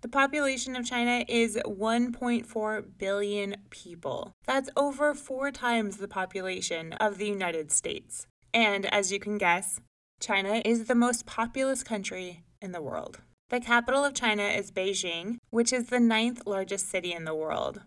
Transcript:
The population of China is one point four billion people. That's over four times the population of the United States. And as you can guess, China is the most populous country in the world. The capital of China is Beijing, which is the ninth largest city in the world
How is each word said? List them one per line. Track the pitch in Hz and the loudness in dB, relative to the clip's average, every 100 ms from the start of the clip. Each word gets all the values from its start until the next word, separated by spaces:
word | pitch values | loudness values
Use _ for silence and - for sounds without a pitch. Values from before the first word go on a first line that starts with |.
The | 240 | 0
population | 277 269 294 277 262 254 254 | 2 4 4 0 0 -4 -6
of | |
China | 240 247 240 240 240 | -2 0 2 2 2
is | 233 226 208 | 2 2 2
one | - 196 220 233 247 | -4 -2 2 2 2
point | 233 247 240 - | 0 0 0 -2
four | 226 214 214 | -2 -2 -2
billion | 202 - 196 202 202 202 202 202 - | -6 -8 -2 -2 0 -2 -4 -6 -12
people. | - 185 170 147 127 - - - | -20 -18 -10 -6 -6 -8 -10 0
That's | 262 269 - | 0 0 0
over | 285 277 294 | 0 2 0
four | 294 - 262 277 | 0 -6 -4 -4
times | 269 254 233 208 190 | -2 0 2 0 -4
the | 202 | -6
population | 196 185 196 190 185 185 165 165 | -4 -4 -4 -4 -4 -4 -4 -6
of | - 214 196 | 0 0 0
the | 208 | -4
United | 202 185 165 151 | 0 -2 -2 0
States. | - - - - - - _ _ | -2 -2 -8 -10 -14 -14 _ _
And | 233 220 202 190 | 2 4 2 2
as | 208 190 | 0 0
you | 196 | -2
can | 208 208 | -4 0
guess, | 185 175 - - - _ _ _ | 2 2 0 -6 -10 _ _ _
China | - 196 196 220 220 | -2 0 2 0 2
is | 233 | 2
the | 226 | 4
most | 240 240 240 | 4 4 2
populous | - - 233 247 262 262 | -4 -4 -2 0 -2 -2
country | - 214 196 185 180 170 _ _ | -4 -6 -4 -8 -10 -14 _ _
in | 196 | -10
the | 180 | -8
world. | 143 - - - - _ _ | -6 -6 -8 -14 -20 _ _
The | 247 | -4
capital | 240 240 233 262 | 4 4 6 2
of | 285 | 2
China | 277 240 214 | 2 0 2
is | 202 208 196 | 2 0 -2
Beijing, | 196 190 190 190 170 180 233 _ | -2 -2 -2 -2 -4 -6 -8 _
which | 226 233 | 2 2
is | 254 240 | 2 0
the | 247 | 4
ninth | 233 220 233 240 - | 6 6 2 0 -4
largest | 196 190 196 - | -2 -2 -4 -2
city | 185 180 | -2 -4
in | 170 160 | -4 -4
the | |
world | 160 156 - - - | -2 -2 0 -2 -4